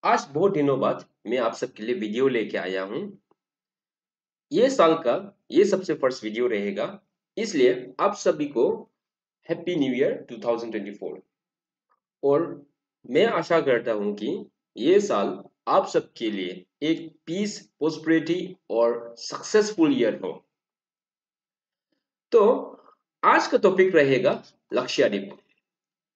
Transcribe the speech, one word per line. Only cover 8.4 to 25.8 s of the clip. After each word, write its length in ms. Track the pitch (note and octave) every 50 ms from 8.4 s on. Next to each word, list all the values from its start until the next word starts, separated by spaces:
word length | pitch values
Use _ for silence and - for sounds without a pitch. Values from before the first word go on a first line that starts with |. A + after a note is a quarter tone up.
| D3
को 440 | C#3+ - A2+ C3 F3+ A3+ - - _ _ _ _ _ _ _ _ _ _ _ _ -
Happy 260 | E3 E3 E3+ F3 F3
न्यू 180 | D#3+ C#3 C3 B2
Year 320 | B2 C#3+ F#3 B3 - - -
टू 80 | B2 A2
थाउजेंड 340 | G#2 A#2+ A#2 A2+ A#2 A#2
ट्वेंटी 200 | A2+ G#2+ G2 G2+
फ़ोर। 300 | G2+ - G2 E2+ D2+ D2+ _ _ _ _ _ _ _ _ _ _ _ _ _ _ _ _ _ _ _ _ -
और 420 | C#3 C#3 D3+ E3+ F3 - - - _ _ _ _ _ _ _ _ A#2+
मैं 160 | B2 D3+ G3+
आशा 360 | A#3 A3 F3 D#3+ - E3+ E3
करता 300 | C#3+ C3+ B2+ A2+ - A#2+
हूँ 240 | A2+ G#2+ G2+ G#2 G#2
कि 300 | G#2 G#2+ B2 F3 A3 - - _ _ _ _ _ -
ये 220 | A2+ D3+ F#3 G#3
साल 440 | G3+ - A#2 G2+ G2+ - - F#2+ - - _ _ _ -
आप 200 | C#3+ F#3+ F#3+ -
सबके 440 | - E3 D3 - _ - A#2 A2
लिए 340 | G2+ F#2+ F#2 F2 F#2 F2+ - _ _ _ -
एक 320 | - D#3+ - E3 D#3+ _ _ _
peace, 340 | - E3 F#3+ G#3 G#3 - -
prosperity 960 | - _ _ _ D3 D#3+ D3 - - D#3 E3 D#3+ D3+ D#3+ E3+ F#3 F3+ F3+ - _ _ _
और 460 | G#2 A2+ A#2 A#2 A#2+ - - - - -
successful 840 | - - - - - - - G#3+ G#3 G3+ - - D#3+ D3+ C#3 B2
year 180 | A#2+ A2 G2+ G2 F#2+
हो। 220 | F2+ D2+ - _ _ _ _ _ _ _ _ _ _ _ _ _ _ _ _ _ _ _ _ _ _ _ _ _ _ _ _ _ _ _ _ _ _ _ _ _ _
तो 380 | - A#3 G3+ A3 C4+ C#4 - - - - - _ _ _ _ _ _ _ -
आज 240 | F#3 B3+ E4 D#4+ -
का 100 | - A3+
topic 380 | - - C3 F#3 F#3+ F#3+ F3+
रहेगा 480 | D#3+ C#3+ C3+ C3+ B2 G#2 C#3+ - - - - _ _ _ _ -
लक्षद्वीप। 560 | B2 B2+ - - - C3+ A2 G#2 G2 - - - - _ _ _ _ _ _ _ _